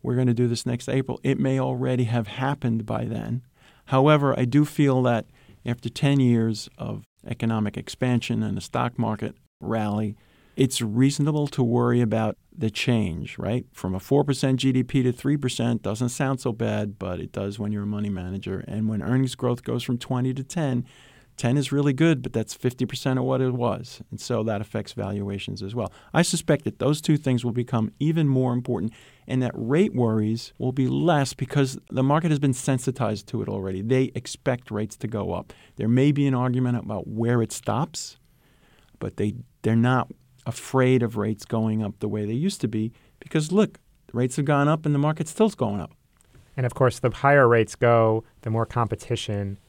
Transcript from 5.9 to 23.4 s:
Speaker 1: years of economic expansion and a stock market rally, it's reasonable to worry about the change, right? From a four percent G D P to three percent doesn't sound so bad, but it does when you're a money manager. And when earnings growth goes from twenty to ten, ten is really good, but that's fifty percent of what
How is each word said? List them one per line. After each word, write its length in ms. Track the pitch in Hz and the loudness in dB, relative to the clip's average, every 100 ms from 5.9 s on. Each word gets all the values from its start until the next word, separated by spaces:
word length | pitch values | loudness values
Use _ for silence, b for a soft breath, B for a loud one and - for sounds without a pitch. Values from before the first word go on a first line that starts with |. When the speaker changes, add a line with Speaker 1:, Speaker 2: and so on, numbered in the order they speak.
| - 143 139 | -2 2 4
Speaker 1:
years 480 | 127 117 113 107 - _ | 4 4 2 -2 -8 _
of 260 | - 104 104 _ - | -10 -10 -12 _ -12
economic 500 | - 113 113 104 - | -4 -2 0 -2 -4
expansion 680 | 120 - 127 123 - 113 | -12 -4 0 0 0 -2
and 140 | 110 98 | -2 -4
a 60 | |
stock 360 | - 123 123 120 | -6 -4 -4 -2
market 360 | 113 104 107 - _ _ | -4 -4 -6 -10 _ _
rally, 560 | - 113 104 104 107 104 b b b - | -4 -2 -2 -2 -4 -6 b b b 0
it's 260 | 135 - | 0 0
reasonable 640 | 113 110 135 139 147 151 147 | -2 2 2 2 0 0 -2
to 160 | - | 0
worry 380 | 123 120 120 120 | 0 2 2 4
about 340 | 117 110 110 - _ | 2 2 0 -4 _
the 160 | - 110 | -6 -4
change, 680 | - - 120 98 82 - - | -2 0 2 0 -4 -10 -6
right? 260 | 92 120 - | -4 -4 -6
From 220 | - - | -8 -4
a 60 | 95 | -4
four 240 | - 143 | 2 2
percent 340 | 143 131 135 131 | 2 0 0 2
G 140 | 135 | 2
D 100 | 131 | 0
P 200 | 123 139 | 0 0
to 100 | 127 | 0
three 260 | 123 139 143 | 0 -2 0
percent 420 | 127 - 117 113 | -2 -2 -2 0
doesn't 280 | - 107 123 | -2 -2 -4
sound 300 | - 135 131 | -2 -2 -2
so 120 | 131 | -4
bad, 460 | 110 113 107 104 101 | -2 -2 -2 -4 -6
but 220 | 92 90 | -8 -6
it 120 | 95 | -8
does 260 | - 101 104 | -6 -6 -6
when 140 | 104 | -6
you're 120 | 104 | -4
a 20 | 101 | -4
money 240 | 104 104 | -4 -4
manager. 540 | 95 90 95 104 95 - | -6 -6 -8 -6 -8 -6
And 200 | 104 110 | -4 -2
when 140 | 107 | -2
earnings 340 | - 127 131 | -2 0 0
growth 280 | - 123 120 | -2 -2 -2
goes 200 | - 120 | -4 -4
from 140 | 120 120 | -2 -6
twenty 380 | - 127 127 | -2 -2 -2
to 100 | 131 | -4
ten, 400 | 131 - 147 123 123 b b b b - | -6 -4 -2 -2 -6 b b b b -4
ten 180 | 117 139 | 0 2
is 160 | 135 | 2
really 220 | 139 143 | 2 2
good, 260 | 135 165 147 | 4 4 2
but 140 | 120 | 0
that's 180 | 113 110 | -4 -4
fifty 320 | - 127 123 | -2 -4 -2
percent 340 | 127 131 139 131 | -4 -2 -2 0
of 60 | |
what 160 | 127 131 | 0 0